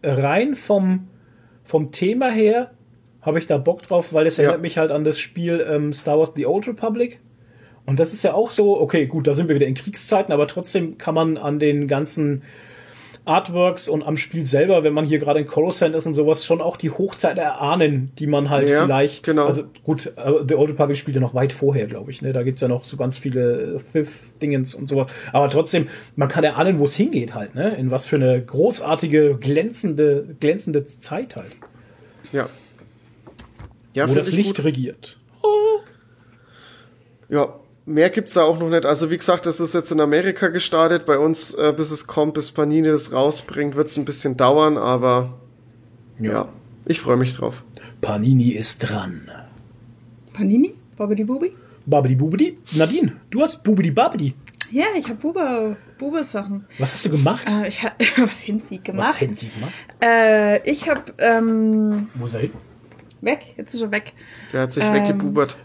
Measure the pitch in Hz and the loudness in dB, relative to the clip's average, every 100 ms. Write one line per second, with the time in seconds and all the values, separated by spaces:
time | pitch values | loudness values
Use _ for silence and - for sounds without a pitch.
0 | 147 135 139 170 262 269 - 202 190 185 | 0 0 2 2 0 -4 0 2 2 0
1 | - - _ _ _ _ _ 160 151 - | -4 -20 _ _ _ _ _ -2 -2 -2
2 | 185 240 262 220 214 233 247 - _ _ | -2 0 0 2 4 2 -2 -10 _ _
3 | _ _ - 156 160 147 131 175 - 175 | _ _ -2 -2 0 0 2 -2 0 -2
4 | 170 160 160 156 143 - 165 165 160 147 | 2 2 2 4 2 2 -2 -2 0 2
5 | 151 151 - - 170 170 160 151 147 143 | 0 -2 -8 -6 -2 -2 0 -2 -2 -4
6 | - 147 156 - 127 185 214 220 226 226 | 0 2 2 0 -2 -2 -2 -4 -4 -4
7 | 240 - _ _ _ - - _ - 135 | -8 -14 _ _ _ -20 -20 _ -4 0
8 | 165 208 190 165 226 - 202 202 147 170 | 0 0 0 0 -2 2 2 4 2 2
9 | 135 160 143 139 170 139 135 131 - - | 0 0 0 0 2 2 2 -2 -8 -8
10 | - 202 190 147 147 - - 196 165 - | 0 0 2 0 0 -2 -4 -4 -4 -6
11 | - 160 160 160 147 147 147 143 143 139 | -4 0 0 0 -4 0 0 0 0 -2
12 | 151 - 147 139 - - - - - - | -2 -2 -2 -2 -8 -20 -20 -20 -20 -20
13 | - - - 165 190 175 180 175 - 151 | -20 -16 0 0 0 0 0 0 -4 -4
14 | 151 151 - 165 139 135 175 180 151 147 | -2 -6 -6 -6 0 2 4 4 4 0
15 | 156 151 147 151 143 - 165 - 170 160 | 0 0 2 0 0 0 0 2 0 0
16 | 160 147 151 151 - 165 165 - 160 - | -2 0 2 2 0 0 0 -4 -8 -4
17 | 190 - 175 180 151 143 143 175 156 139 | -4 -2 -2 0 -2 -2 0 2 2 2
18 | 135 - 151 143 143 143 143 147 156 135 | -4 -6 -2 0 2 2 4 4 4 2
19 | 143 - - 156 147 139 - - - 156 | 2 -2 0 2 2 0 -4 -12 -4 -4
20 | - - 131 151 139 151 151 143 143 139 | -4 -8 0 0 2 2 2 2 0 0
21 | - 131 127 123 135 - 139 135 107 113 | -2 -2 0 0 -2 0 0 0 -2 -8
22 | 123 131 135 131 127 131 127 123 - 131 | -12 -8 -4 -2 -2 -2 -2 -2 -6 -6
23 | 123 131 143 123 123 120 - 143 - 160 | -6 -4 -4 0 0 0 -4 -8 -4 -4
24 | 147 - - - 151 139 131 - 139 139 | -4 -8 -20 -8 -2 -2 -2 -6 -2 -2
25 | 131 - - 135 143 135 160 180 - - | -2 -6 -2 0 2 2 0 0 -2 -8
26 | - - 143 170 156 147 170 170 143 - | -14 -2 -2 2 0 2 2 2 0 2
27 | 247 277 117 117 104 123 190 190 131 127 | 0 0 -4 -8 -10 -4 -4 -2 -2 -2
28 | - 147 127 123 120 135 190 226 143 160 | 0 2 4 2 0 2 2 2 -2 -2
29 | 165 151 147 131 131 147 202 233 196 151 | 2 4 4 2 0 0 0 -4 -4 2
30 | 151 143 147 143 151 185 - 147 139 - | 2 2 -2 -2 0 0 -2 -4 -4 -14
31 | - 160 254 - 92 - - - - - | -10 -8 -10 -12 -18 -20 -20 -20 -20 -20
32 | - - - 139 123 - _ _ - _ | -20 -20 -8 -6 -6 -10 _ _ -20 _
33 | _ _ - - - - - - _ 135 | _ _ -20 -20 -20 -20 -20 -20 _ -2
34 | 139 139 185 180 202 196 147 131 123 - | 2 2 2 0 0 0 -2 -2 -6 -8
35 | - - _ _ 427 415 427 427 - _ | -20 -20 _ _ 2 4 2 0 -4 _
36 | _ _ _ _ _ - - - - _ | _ _ _ _ _ -20 -20 -20 -20 _
37 | _ _ _ 143 139 - _ _ - 151 | _ _ _ -2 -2 -4 _ _ -4 2
38 | 175 185 208 180 156 165 165 165 139 147 | 2 2 -2 2 4 2 2 0 2 0
39 | 156 165 - 175 170 160 165 175 165 156 | 0 -2 0 0 0 -4 -2 -2 -2 0
40 | 151 147 180 185 185 175 - 165 165 170 | 2 2 0 -2 -2 -2 -2 2 4 2
41 | 160 139 156 160 - - 151 147 151 151 | 2 2 2 0 -4 0 0 0 -4 -6
42 | - - 151 156 147 - 151 156 156 151 | -6 -2 0 -2 -6 -2 0 2 4 2
43 | 131 123 139 151 - 139 147 139 151 - | 0 2 2 0 -6 -6 -4 -2 -2 -2
44 | 143 139 143 127 127 147 156 147 123 127 | -4 -4 -4 2 4 6 4 2 0 2
45 | 127 123 127 - - _ - - - - | 2 2 0 -10 -20 _ -20 -20 -20 -20
46 | - - 110 107 - - - - - 165 | -20 -6 -4 -2 -6 -12 -20 -20 -6 -4
47 | - 123 127 - 110 - - - - - | 0 2 2 -2 -6 -6 -18 -20 -20 -8
48 | - 104 117 131 120 104 - - - 104 | -4 0 2 4 4 0 -4 -4 -4 -6
49 | 95 82 73 - - - - - - - | -8 -12 -16 -20 -20 -20 -20 -20 -20 -20
50 | - - - - 196 220 349 - - - | -20 -20 -20 -4 2 4 2 -2 -20 -8
51 | 208 208 214 262 349 - - - - 147 | -4 -2 -2 -2 -4 -8 -20 -16 0 2
52 | 131 131 151 170 330 - - 156 160 294 | 4 2 2 2 0 -2 -6 0 2 2
53 | 285 - - 220 311 - 202 202 170 143 | 0 -2 -8 -2 -2 0 0 2 2 2
54 | 254 214 143 131 - - - 240 392 392 | 0 0 -4 -6 -18 -12 -6 -2 0 -2
55 | 254 220 294 370 294 240 220 202 - - | -4 -6 -4 -2 -2 -2 -4 -6 -14 -10
56 | 277 320 294 208 202 202 - - 131 - | -6 -4 -4 -8 -6 -10 -10 -6 -4 -2
57 | 196 151 139 220 - 208 202 - 233 - | -2 2 2 0 -2 -2 -2 -6 -8 -2
58 | 233 - 233 - - 208 - 185 - 196 | 0 2 0 0 -6 -6 -6 -12 -8 -2
59 | 226 302 127 104 113 110 156 - - - | -2 0 -2 -4 -10 -10 -10 -12 -20 0
60 | 233 233 220 214 208 208 - 294 - 277 | 2 6 6 6 4 2 0 -4 -2 -4
61 | - - 233 226 226 220 220 220 214 208 | -4 0 2 4 2 2 2 2 2 0
62 | 214 131 120 117 127 - - - - - | -4 -8 -6 -4 -4 -6 -20 -20 -20 -20
63 | - - 220 294 - - - 240 220 208 | -20 -8 -4 -4 -6 -16 -14 -8 -4 -6
64 | 208 - - - - 131 131 - 214 208 | -8 -20 -20 -20 -8 -4 -2 0 2 2
65 | 202 202 196 202 139 - | 2 0 0 0 0 -4